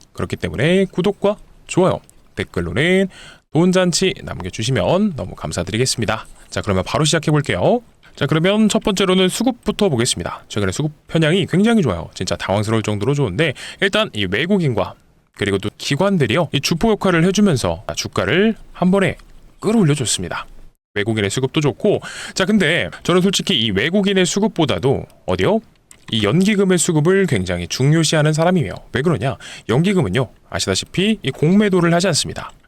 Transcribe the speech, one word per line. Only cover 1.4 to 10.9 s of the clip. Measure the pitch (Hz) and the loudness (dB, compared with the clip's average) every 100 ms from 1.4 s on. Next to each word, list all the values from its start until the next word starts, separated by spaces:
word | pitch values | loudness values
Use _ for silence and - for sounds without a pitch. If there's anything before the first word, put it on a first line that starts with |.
| - - - | -8 -20 -4
좋아요, | - 185 85 - _ _ - | 0 2 0 -6 _ _ -8
댓글로는 | 95 - 85 87 165 185 190 - - - _ | -6 -6 -4 -2 0 2 0 -4 -20 -20 _
돈잔치 | 147 180 185 180 - 190 - | 2 4 4 2 2 -2 -2
남겨주시면 | - - 92 - 110 131 90 170 214 147 | -8 -10 -8 -6 -2 0 2 2 0 -2
너무 | 92 - | -8 -8
감사드리겠습니다. | 76 78 87 87 82 - 104 107 - - - | -8 -6 -4 -2 -2 -2 -4 -4 -8 -20 -12
자, | - | -6
그러면 | 107 95 92 | -2 -2 0
바로 | - | 0
시작해볼게요. | 151 165 151 151 143 95 117 233 - _ - - | 0 0 0 0 0 0 2 0 -2 _ -20 -6
자, | 139 | -2
그러면 | 156 175 208 220 | 2 2 2 2
첫 | 220 | 2
번째로는 | 214 190 190 185 185 | 0 0 2 2 2
수급부터 | - 240 254 - - 202 | 0 -2 -2 -4 0 0
보겠습니다. | 127 117 - 87 - - | 2 0 -2 -6 -10 -8
최근에 | - 98 | -2 -2
수급 | 90 151 | -2 -4